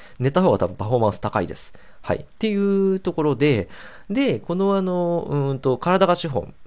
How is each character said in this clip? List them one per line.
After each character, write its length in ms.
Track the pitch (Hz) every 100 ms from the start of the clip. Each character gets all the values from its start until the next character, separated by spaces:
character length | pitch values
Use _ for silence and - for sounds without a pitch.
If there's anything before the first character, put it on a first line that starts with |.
| - -
寝 100 | 127
た 140 | 160
方 80 | 185
が 80 | 104
多 80 | 87
分 80 | 92
パ 100 | 104
フ 80 |
ォ 40 | 123
ー 20 |
マ 100 | 110
ン 40 |
ス 60 | 92
高 220 | 104 107
い 60 | 85
で 80 | -
す。 180 | - - - -
は 120 | -
い。 40 | 170
っ 60 | 139 -
て 100 | 220
い 80 | 202 202 196 190
う 60 | 190
と 140 | 185
こ 100 | 170
ろ 120 | 151 123
で、 320 | 147 117 90 - - - -
で、 300 | 220 269 117
こ 140 | -
の 220 | 175 196 196
あ 60 |
の、 440 | 185 180 170 170 -
う 60 |
ー 200 | 143 139
ん 60 | 135
と、 200 | 135 127
体 260 | 175 185 185
が 100 | 175
資 120 | 165
本、 260 | 127 - -